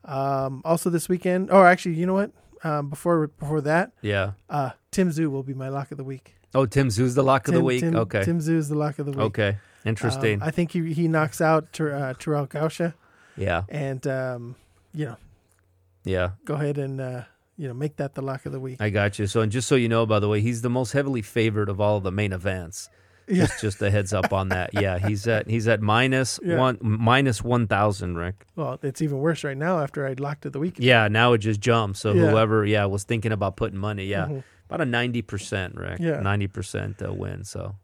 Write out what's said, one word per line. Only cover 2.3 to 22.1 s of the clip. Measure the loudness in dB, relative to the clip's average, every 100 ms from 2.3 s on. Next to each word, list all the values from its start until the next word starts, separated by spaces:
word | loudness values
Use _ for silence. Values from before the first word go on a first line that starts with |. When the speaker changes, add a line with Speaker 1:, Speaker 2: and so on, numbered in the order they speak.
| _ _ -8
Speaker 1:
Um, | -4 -2 -4
before, | -4 0 2 0
before | _ -4 -2
that, | 2 2 0 _
Speaker 2:
Yeah. | -2 0 0 -4 _
Speaker 1:
uh, | -4 -4 -6 _
Tim | 0 0
Tszyu | 2 -2
will | -2
be | -6
my | -8 -6
lock | -6 -8
of | -10
the |
week. | -12 -12 _ _ _ 2
Speaker 2:
Oh, | 4
Tim | 4 2
Tszyu | 4 2
the | 4
lock | 4 4 4
of |
the | 4
Speaker 1:
Tim, | 4
Speaker 2:
week? | 2
Speaker 1:
Tim, | 2 0
Speaker 2:
Okay. | 0 0
Speaker 1:
Tim | 2 0
Tszyu | 2 0
is | 0
the | 0
lock | -2 -2
of | -6
the |
week. | -2
Speaker 2:
Okay. | -2 2 0 0 _ _ -4
Interesting. | -2 -2 0 0 0
Speaker 1:
Um, | -2
I |
think | 0 0
he, | 0 -2
he | 0 2
knocks | 2 0 2
out | 2 2 0
Ter-, | -4 -4
uh, | -2 -4 -6
Terrell | -2 -2 -2
Gausha. | -2 -4 -2 -4 -4 _ _ _ -6
Speaker 2:
Yeah. | -2 0 -2
Speaker 1:
And, | -6 -6 -4 -4
um, | -4 -4 -8 -12 -16 _ _ _
you | -8 -8
know, | -8 -20 _ _ _ _ _ _ _
Speaker 2:
Yeah. | -4 -2 -2 -4 -8
Speaker 1:
go | -4
ahead | -2 -4
and, | -6 -6
uh, | -8 -10 -14 _ _ -12
you | -12
know, |
make | -6 -8 -6
that | -8 -6
the |
lock | -8 -8 -8
of |
the | -10
week. | -10 -4
Speaker 2:
I | -2
got | 2 0 0
you. | -2
So, | 0
and | 0
just | -2 2
so | 2
you | 4
know, | 2 2
by | 2
the | 2
way, | 2
he's | 0 -2
the | -2
most | -2 0
heavily | -2 0 -4
favored | -2 0 0 0 -2
of | 0
all | 2 2
of |
the | 0